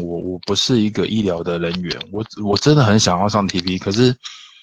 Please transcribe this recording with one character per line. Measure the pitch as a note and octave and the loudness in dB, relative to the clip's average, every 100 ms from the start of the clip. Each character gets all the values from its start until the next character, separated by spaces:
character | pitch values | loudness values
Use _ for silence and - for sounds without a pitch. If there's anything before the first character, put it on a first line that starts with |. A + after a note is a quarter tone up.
我， | E2+ E2+ | -4 -6
我 | F2+ F2+ | -6 -8
不 | - | -4
是 | G2 - B2 | -2 0 2
一 | G#2+ | 2
个 | G2+ E2+ | 0 -2
医 | A2 | 0
疗 | G2 E2+ | 0 -2
的 | F2 E2+ | -4 -2
人 | E2+ F2+ | -2 -4
员， | E2+ - - | -6 -8 -8
我， | G2 A2+ - | -10 -10 -6
我 | G#2 G2+ | -2 2
真 | C#3+ D3+ | 4 6
的 | |
很 | A2+ G#2+ | 6 4
想 | F#2+ F2+ | 4 0
要 | G2+ | 0
上 | G#2+ F#2+ | 0 0
T | F#2 | -2
P， | F2+ F#2 | -2 -4
可 | G2+ | -2
是 | G#2 B2+ B2+ - - - - | 2 2 2 -8 -18 -20 -20